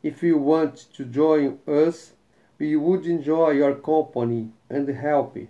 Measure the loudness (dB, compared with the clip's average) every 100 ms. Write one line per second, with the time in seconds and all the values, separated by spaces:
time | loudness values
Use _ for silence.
0 | -8 -4 0 2 2 2 0 -6 -20 -16
1 | -8 0 2 2 0 -4 -4 0 0 -2
2 | -16 _ _ _ _ _ -2 0 2 0
3 | 0 -4 0 2 2 4 2 0 0 0
4 | 0 -4 -4 -4 -6 -14 _ -6 -4 -4
5 | 0 0 -2 -8